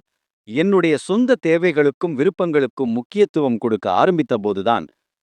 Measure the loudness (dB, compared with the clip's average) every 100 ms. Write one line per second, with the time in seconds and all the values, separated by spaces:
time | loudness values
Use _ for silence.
0 | -10 _ _ _ -8 -2 2 2 2 0
1 | 0 0 0 0 0 0 2 2 0 0
2 | -4 -2 -2 0 -2 0 -2 -2 -4 -4
3 | -6 0 0 2 0 -2 -2 -2 0 0
4 | 2 0 -2 -2 -2 -2 0 -2 -4 _
5 | _ _